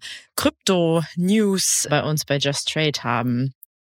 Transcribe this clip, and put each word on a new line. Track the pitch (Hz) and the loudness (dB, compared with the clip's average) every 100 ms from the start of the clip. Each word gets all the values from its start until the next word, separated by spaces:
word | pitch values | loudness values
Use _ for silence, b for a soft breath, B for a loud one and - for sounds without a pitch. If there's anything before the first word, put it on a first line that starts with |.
| B B B - | B B B -2
Krypto-News | 294 - - 185 165 165 151 - 180 214 208 190 - - 147 | -2 0 0 2 4 2 0 -2 2 4 4 2 0 0 0
bei | 147 | 0
uns | 143 151 - | 0 -2 -2
bei | 143 | -2
Just | 139 143 - | 0 -2 -4
Trade | 160 156 135 | -2 0 -2
haben. | 120 117 120 120 135 - - _ _ | -2 -2 0 0 -2 -6 -20 _ _